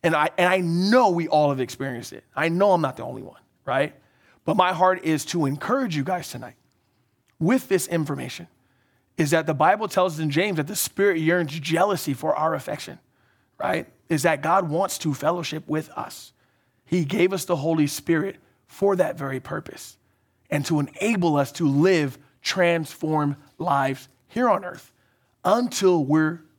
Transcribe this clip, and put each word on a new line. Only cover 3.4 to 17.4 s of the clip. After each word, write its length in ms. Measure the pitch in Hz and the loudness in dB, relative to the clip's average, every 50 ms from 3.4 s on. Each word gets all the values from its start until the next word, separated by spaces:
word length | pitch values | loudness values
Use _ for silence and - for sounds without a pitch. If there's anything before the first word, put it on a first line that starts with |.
| _ _ _ _ _ | _ _ _ _ _
right? 300 | - 127 135 147 156 - _ _ _ _ _ _ _ _ _ _ | -4 -2 0 -2 -2 -4 _ _ _ _ _ _ _ _ _ _
But 120 | - - | -2 2
my 160 | 214 185 180 | 2 2 2
heart 320 | 185 160 185 185 185 175 - | 4 4 4 2 2 2 0
is 200 | 160 156 143 - | -2 -2 -2 -2
to 200 | - - 175 151 | -4 -2 0 0
encourage 480 | 135 139 143 - - 233 277 262 214 160 | 0 -2 -4 -2 -2 0 0 0 -2 -2
you 80 | 147 | -4
guys 280 | 135 156 185 175 - - | -2 -2 -4 -6 -6 -10
tonight 260 | - 120 120 120 - _ _ _ _ _ _ _ _ _ _ _ _ _ _ _ _ _ | -12 -14 -14 -16 -18 _ _ _ _ _ _ _ _ _ _ _ _ _ _ _ _ _
with 280 | 160 175 247 262 - - | 0 2 2 2 0 0
this 200 | 196 180 - - | -2 -2 0 -2
information 580 | 170 170 156 147 147 139 127 127 - - 165 - _ _ _ _ _ _ _ _ _ _ _ _ _ | -2 -4 -2 -4 -6 -8 -8 -10 -12 -14 -16 -18 _ _ _ _ _ _ _ _ _ _ _ _ _
is 160 | - 165 143 | -2 0 2
that 140 | 165 160 151 | 2 2 2
the 80 | 160 151 | 0 0
Bible 340 | 131 151 165 196 208 220 202 | 2 4 4 4 2 0 -2
tells 260 | - 196 185 190 160 | 0 2 0 0 0
us 60 | 151 | -2
in 100 | 160 151 | -4 -2
James 280 | 143 160 190 214 190 156 | 0 0 0 0 0 -4
that 100 | 147 151 | -4 -4
the 80 | 202 | -4
Spirit 420 | - - - _ - 196 202 185 160 | -6 -6 -6 _ 2 2 2 2 2
yearns 400 | 156 160 175 180 170 143 143 165 | 2 2 2 2 0 -2 -6 -8
jealousy 560 | 139 160 160 165 185 208 196 151 - - 135 | -4 -2 2 2 2 2 2 -2 -2 -4 -6
for 220 | 120 - - - | -4 -2 -2 0
our 180 | - 151 160 160 | 0 0 0 -2
affection, 440 | 143 - - - - - - - - _ _ _ _ _ _ _ _ _ _ _ _ | -2 -6 -8 -10 -10 -10 -16 -16 -18 _ _ _ _ _ _ _ _ _ _ _ _
right? 280 | - - - 160 - - _ _ _ _ | -4 -2 -2 -2 -4 -8 _ _ _ _
Is 140 | 165 147 | -4 0
that 200 | 135 170 156 143 | 2 2 0 2
God 260 | 143 156 175 196 185 156 | 0 0 2 2 0 0
wants 300 | 147 165 196 180 - - | -2 -2 -2 -2 -4 -4
to 140 | - 160 | -4 -4
fellowship 540 | 143 - - 151 175 180 160 - 156 160 - | -4 0 0 -2 -2 -2 -4 -6 -8 -10 -8
with 240 | - 151 156 151 - | -6 -6 -6 -6 -8
us. 420 | - - - - - - - - _ _ _ _ _ _ _ _ _ _ _ | -10 -12 -10 -10 -14 -18 -20 -20 _ _ _ _ _ _ _ _ _ _ _
He 180 | _ - 185 160 | _ -2 0 0
gave 280 | 139 165 226 175 190 | 0 0 2 2 2
us 120 | 196 180 | 2 -2